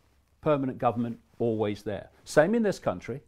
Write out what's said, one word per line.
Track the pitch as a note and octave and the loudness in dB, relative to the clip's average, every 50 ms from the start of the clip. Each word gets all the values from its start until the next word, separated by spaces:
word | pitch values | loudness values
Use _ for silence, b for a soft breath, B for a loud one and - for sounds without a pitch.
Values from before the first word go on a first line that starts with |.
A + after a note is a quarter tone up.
| _ _ _ _ _ _ _ _ | _ _ _ _ _ _ _ _
Permanent | - D#3 D3+ C#3 C3+ C3 A2 | 0 0 2 2 0 -2 -4
government, | - C3 A#2+ G#2+ A#2+ A#2 A#2+ A2+ - _ _ _ - | 0 0 0 0 0 -2 -4 -4 -8 _ _ _ -2
always | A#2 A#2+ A2 G#2+ G#2+ G#2 G#2 - - | -2 0 0 0 0 -2 -2 -4 -6
there. | G#2+ G2+ - - - _ _ - | -6 -6 -8 -8 -12 _ _ -8
Same | - - D3+ D3+ F#3 A3+ | 0 4 4 4 4 4
in | A#3+ A3 | 2 0
this | G3 E3+ | 0 -2
country, | - - B2 F#2 F2+ - - A#2 C#3 - | -2 -2 -4 -4 -4 -6 -10 -10 -10 -12